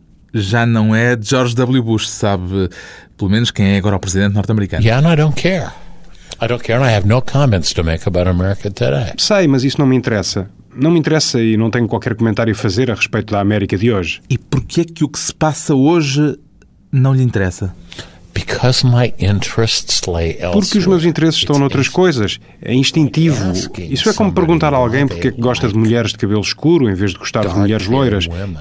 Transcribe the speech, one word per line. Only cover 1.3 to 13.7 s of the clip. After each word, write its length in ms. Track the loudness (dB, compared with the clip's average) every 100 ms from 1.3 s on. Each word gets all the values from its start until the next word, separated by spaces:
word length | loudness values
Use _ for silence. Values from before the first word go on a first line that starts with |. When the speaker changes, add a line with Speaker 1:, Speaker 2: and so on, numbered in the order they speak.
| 0 0 0
Speaker 1:
W. 280 | 2 0
Bush, 260 | 2 -2 -2
sabe, 600 | -4 -2 -2 -2 -2 -2 -6 -20 -20 -20 -6
pelo 140 | -2
menos, 220 | 0 0
quem 220 | 0 2
é 40 | 2
agora 200 | 0 -2
o 20 |
presidente 340 | -2 0 0
norte-americano. 500 | 0 0 0 0 0
Speaker 2:
Yeah, 240 | 2 4 2
and 60 |
I 20 | 2
don't 220 | 2 2
care. 300 | 0 -2 -6 -10 -16 -16 -18 -20 -18 -8
I 60 | -4
don't 160 | -4
care, 180 | -2 0
and 60 | 2
I 60 | 2
have 120 | 4
no 140 | 2
comments 520 | 2 2 2 2 0
to 100 | -2
make 240 | -2 -2 -2
about 200 | 0 2
America 420 | 2 0 -2 -6
today. 400 | -2 -2 0 -2 -4
Speaker 3:
Sei, 300 | 0 2 4
mas 160 | 2
isso 140 | 0 2
não 60 | 2
me 100 | 2
interessa. 540 | 2 -2 -2 -4 -8 -12 -20 -2
Não 120 | 2
me 80 | 2
interessa 420 | 2 0 0 0
e 160 | 2 2
não 140 | 0
tenho 160 | 0 -2
qualquer 260 | -2 -4
comentário 400 | 0 0 0 0
a 20 | 0
fazer 360 | -2 0 0
a 20 |
respeito 380 | -2 -2 -4 -2
da 60 | 0
América 360 | 0 0 0